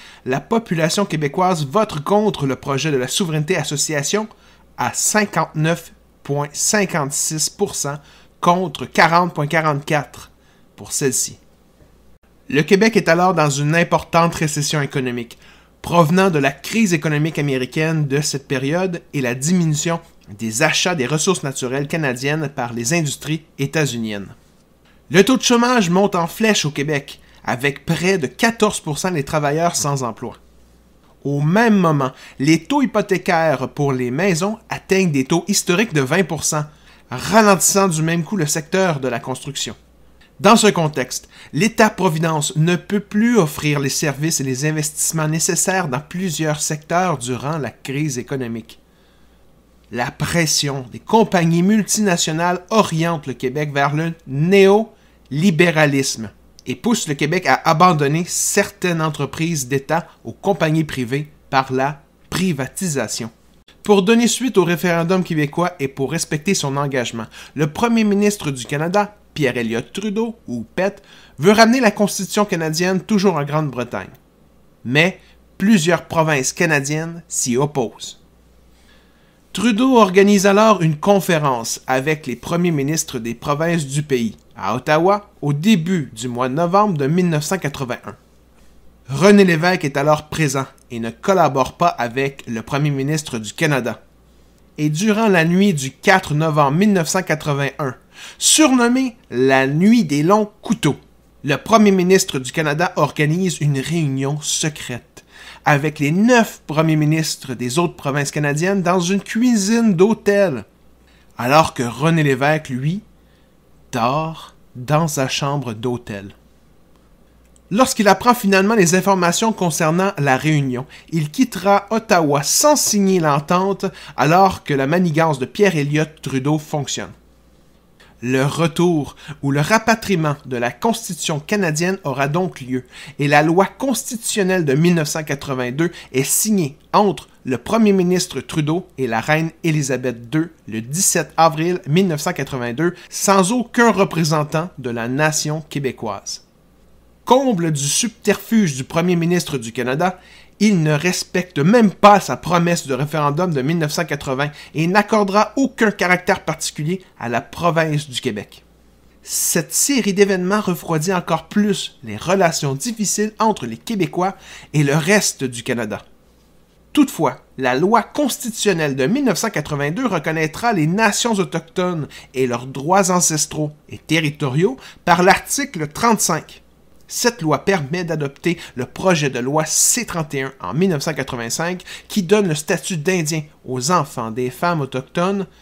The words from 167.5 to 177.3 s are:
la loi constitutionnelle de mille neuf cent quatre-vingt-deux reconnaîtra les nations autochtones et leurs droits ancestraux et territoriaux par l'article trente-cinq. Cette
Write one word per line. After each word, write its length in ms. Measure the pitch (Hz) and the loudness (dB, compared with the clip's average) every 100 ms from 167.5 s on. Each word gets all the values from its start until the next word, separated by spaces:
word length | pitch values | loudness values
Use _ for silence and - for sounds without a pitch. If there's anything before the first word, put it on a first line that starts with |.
| - | -4
la 180 | 131 | -2
loi 280 | 127 180 226 | 2 4 2
constitutionnelle 960 | 202 - 285 - 247 - 208 170 151 135 | 2 -2 -2 -2 -8 -2 0 0 0 0
de 100 | 135 | 0
mille 180 | 254 | 2
neuf 140 | 269 165 | 0 0
cent 100 | 220 | -2
quatre-vingt-deux 580 | 156 147 147 143 180 262 | -4 -4 -4 -2 -2 -2
reconnaîtra 680 | 185 156 160 156 156 240 | -2 -2 -2 -2 -2 -2
les 120 | 214 151 | 2 2
nations 460 | 190 226 202 240 | 2 0 0 0
autochtones 760 | 208 165 165 - - 180 170 135 - - | 0 -2 -6 -8 -4 -2 -4 -8 -12 -10
et 120 | 123 131 | -2 -2
leurs 200 | 120 131 | -2 -6
droits 440 | 135 139 190 180 | -8 0 2 4
ancestraux 640 | 180 165 156 - 151 151 151 - | 2 2 0 -4 -4 -6 -8 -18
et 80 | 104 | -20
territoriaux 800 | - 156 156 151 147 131 190 262 - - - | -2 0 0 -2 -2 0 0 -2 -14 -8 0
par 160 | 175 | 4
l'article 640 | 175 185 - - 277 175 147 | 4 4 0 -6 -6 -6 -8
trente-cinq. 720 | - 233 220 - 160 - - _ _ _ - - | -2 0 2 0 -4 -6 -20 _ _ _ -20 -14
Cette 300 | - 240 | -4 -2